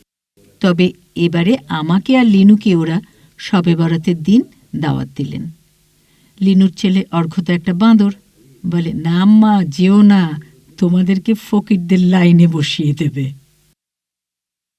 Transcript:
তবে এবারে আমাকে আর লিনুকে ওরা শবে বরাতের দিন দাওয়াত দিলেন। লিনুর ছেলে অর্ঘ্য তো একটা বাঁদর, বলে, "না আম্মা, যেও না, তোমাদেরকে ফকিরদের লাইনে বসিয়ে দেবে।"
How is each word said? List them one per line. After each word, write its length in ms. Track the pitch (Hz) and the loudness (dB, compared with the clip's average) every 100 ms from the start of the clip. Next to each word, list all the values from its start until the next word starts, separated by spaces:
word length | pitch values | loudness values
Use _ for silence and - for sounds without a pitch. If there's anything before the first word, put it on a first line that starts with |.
| _ _ _ _ _ - | _ _ _ _ _ -4
তবে 320 | 190 175 180 - _ | -2 0 -2 -4 _
এবারে 420 | - 170 165 170 262 - | -4 -2 -2 -2 -2 -4
আমাকে 500 | 160 156 190 - 262 | -8 -2 -2 0 2
আর 80 | 233 | 2
লিনুকে 480 | 196 196 208 208 | 4 6 4 2
ওরা 260 | 175 160 170 - _ _ - | 0 0 -4 -8 _ _ -20
শবে 380 | - 190 170 165 | -4 -2 0 0
বরাতের 460 | 165 165 175 170 | 0 -2 -4 -4
দিন 200 | 156 226 - _ _ 156 | 0 0 0 _ _ -6
দাওয়াত 320 | 151 135 135 - | -4 -4 -6 -10
দিলেন। 340 | 135 - 165 - _ _ _ _ _ _ _ - | -10 -10 -12 -16 _ _ _ _ _ _ _ -4
লিনুর 300 | 196 190 190 | 0 2 2
ছেলে 340 | - 190 185 185 | 0 -2 -2 -2
অর্ঘ্য 340 | 165 165 185 | -4 -4 -4
তো 80 | 175 | -4
একটা 220 | 175 170 | -4 -2
বাঁদর, 400 | 175 226 220 202 196 _ _ _ _ 175 | 0 2 2 2 -4 _ _ _ _ -6
বলে, 260 | 170 165 | -4 -4
"না 300 | - 165 175 | -6 -4 0
আম্মা, 420 | 196 214 214 208 | 2 4 2 0
যেও 380 | 170 139 185 202 | -2 -2 2 4
না, 380 | 208 196 170 151 - _ _ - | 4 4 0 -6 -14 _ _ -4
তোমাদেরকে 560 | 180 180 180 190 220 | -2 0 0 -2 -2
ফকিরদের 680 | 214 - 208 208 196 175 185 | -6 -4 -4 -2 -4 0 0
লাইনে 460 | 180 185 175 170 170 | 2 2 4 4 2
বসিয়ে 480 | 165 143 - 147 | 0 -4 -4 -4
দেবে।" 380 | 147 151 127 135 - _ _ _ _ _ _ _ _ _ _ _ _ _ | -2 -4 -4 -8 -10 _ _ _ _ _ _ _ _ _ _ _ _ _